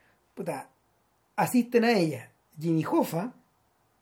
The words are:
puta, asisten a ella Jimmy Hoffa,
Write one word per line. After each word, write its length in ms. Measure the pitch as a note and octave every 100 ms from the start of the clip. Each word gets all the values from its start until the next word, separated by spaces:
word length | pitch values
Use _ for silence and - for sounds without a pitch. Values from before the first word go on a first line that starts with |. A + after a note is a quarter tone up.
| _ _ _
puta, 360 | - F#3 - - _ _ _ _ _ _ -
asisten 480 | E3+ B3 A#3 A#3 A#3
a 60 |
ella 400 | A3 D#3+ B2 - _ _ D#3
Jimmy 260 | E3 D#3+ D#3
Hoffa, 480 | E4 G#3+ E3 A#3+ - _ _ _ _ _ _